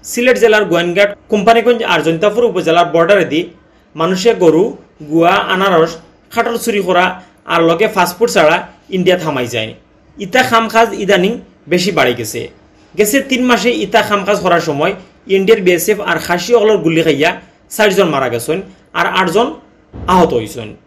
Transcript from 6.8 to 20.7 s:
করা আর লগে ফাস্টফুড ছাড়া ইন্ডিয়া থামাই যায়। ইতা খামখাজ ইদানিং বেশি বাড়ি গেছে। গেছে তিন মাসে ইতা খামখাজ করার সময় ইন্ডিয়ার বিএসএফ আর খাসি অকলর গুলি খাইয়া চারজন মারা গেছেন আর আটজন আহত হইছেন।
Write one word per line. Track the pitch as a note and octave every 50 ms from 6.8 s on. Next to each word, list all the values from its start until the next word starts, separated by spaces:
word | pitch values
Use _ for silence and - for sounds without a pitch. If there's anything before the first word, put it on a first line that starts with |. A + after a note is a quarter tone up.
| F#3
করা | F3+ F#3 F3 F3+ F3+ - - - _ _ _ _ - E3+
আর | E3+ E3 D#3+
লগে | E3+ E3 A3 G#3 -
ফাস্টফুড | F#3+ F3+ E3 - - A3+ - -
ছাড়া | G3+ D#3+ D3+ E3 F#3 F3+ - - _ _ _ F#3+
ইন্ডিয়া | F#3 F3 F3 F3+ F3+ D#3+
থামাই | D#3 C#3+ C3 B2 A#2 A#2+
যায়। | A#2 A2 A2 A2+ - _ _ _ _ _ _ _
ইতা | - G3+ F#3 - B3+ B3+ B3
খামখাজ | A#3 A3+ A3+ A3 A3 A3+ A#3 G#3+ G3 - G#3
ইদানিং | F3+ G3 F3+ F3+ G3+ A#3 B3+ - - _ _ _ C#3+
বেশি | D#3+ F3+ F3+ G#3 F#3
বাড়ি | D#3 C3+ B2 A#2+ A2+
গেছে। | A#2 G#2+ - A#2 - - - _ _ _ _ _ _ _ _
গেছে | D3+ G#3 G#3 - C#4 C4+ -
তিন | C4 A#3+ B3+ B3
মাসে | A#3+ G#3 F#3 A#3+ A#3 G#3+ G#3
ইতা | F#3+ - A3 G3+
খামখাজ | - G#3 G3+ F#3+ F#3+ G#3 F#3 E3
করার | F#3 - F#3+ -
সময় | D#3+ C#3+ C#3 D3+ F#3 G3+ - - - _ _ _ - F#3+
ইন্ডিয়ার | F#3+ F#3+ F#3+ A3+ G#3+ F#3+
বিএসএফ | F3+ F3+ E3 E3 - G#3+ - - F3+
আর | E3+ D#3 -
খাসি | - F3 F3+ - - A#3+
অকলর | A#3 G#3 G#3+ G#3+ F#3+ D#3
গুলি | E3 E3 E3 D#3
খাইয়া | D#3+ C#3+ C3+ D3+ E3+ F3+ - - _ _ _ _ _ -
চারজন | - G#3+ G#3+ F#3 F#3 F#3+ E3+ D3+
মারা | C3+ C3+ B2 A2+
গেছেন | A#2 A2+ - D#3 F#3+ G3 - - _ _ _ _ E3+
আর | F3 G3 F#3 F3+
আটজন | F#3 F3+ D#3+ - A#3+ C#4+ - - - _ _ _ _ _ - - G2 - F3+
আহত | F#3 E3+ D3 C3+ A#2+
হইছেন। | A2 G2+ - B2 A2 G#2+